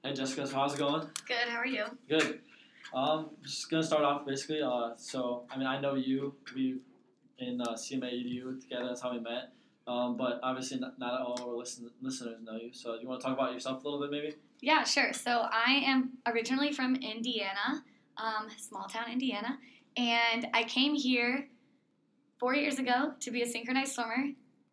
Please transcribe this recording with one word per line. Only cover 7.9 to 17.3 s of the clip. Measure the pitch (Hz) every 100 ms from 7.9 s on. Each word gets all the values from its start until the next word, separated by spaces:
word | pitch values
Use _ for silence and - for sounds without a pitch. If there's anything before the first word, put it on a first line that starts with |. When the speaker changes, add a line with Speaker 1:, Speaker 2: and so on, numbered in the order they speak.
| 135
Speaker 1:
M |
A | 123
E | 123
D | 120
U | 123 127 131
together. | - 123 123
That's | 123
how | 127
we | 123
met. | 113 120 127 - _ _ -
Um, | 123 123 113
but | 127 120
obviously, | 127 131 131 131
not, | 123 -
not | 123 127
all | 123 123 123
our | 120
listen, | 120 - 117 -
listeners | 131 127 117 113
know | 113 110
you. | 117
So | - 120 113
do |
you | 123
wanna | 127
talk | 131
about | 131 127
yourself | 127 131 131
a | 143
little | 143
bit, | 143
maybe? | 143 151 - _ _
Speaker 2:
Yeah, | 254 311
sure. | 254 - 247
So | 254 - 240 226
I | 220 233 277
am | 277 262 254 - -
originally | 233 233 262 294
from | 285 254 254
Indiana, | 214 220 233